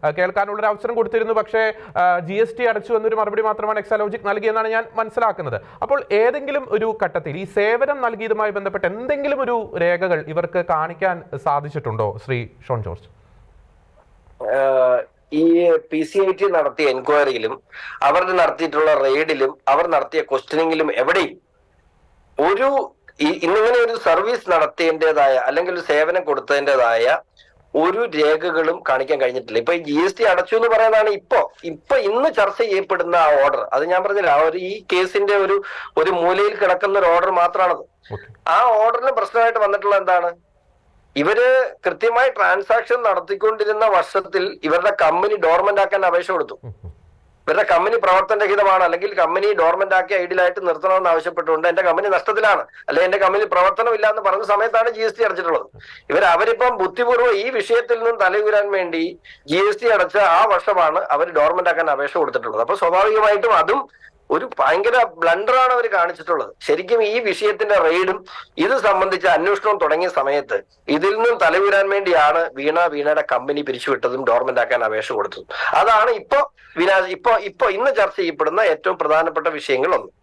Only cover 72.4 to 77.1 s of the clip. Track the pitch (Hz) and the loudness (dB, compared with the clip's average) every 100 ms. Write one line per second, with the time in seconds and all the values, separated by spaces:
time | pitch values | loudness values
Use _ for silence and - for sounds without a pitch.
72.4 | 165 139 143 160 175 147 143 151 - 123 | -2 -4 -2 0 0 0 -2 -2 0 -4
73.4 | 135 147 143 123 131 131 123 127 127 117 | -2 -6 -4 -6 -4 -4 -4 -4 0 0
74.4 | 127 127 117 123 113 110 110 113 101 - | 0 -2 0 0 -2 -4 -6 -6 -6 -8
75.4 | - - - 151 202 220 226 220 - 277 | -14 -8 -2 0 2 4 2 -2 0 0
76.4 | 277 _ - - 180 190 185 | 0 _ -18 -4 2 2 0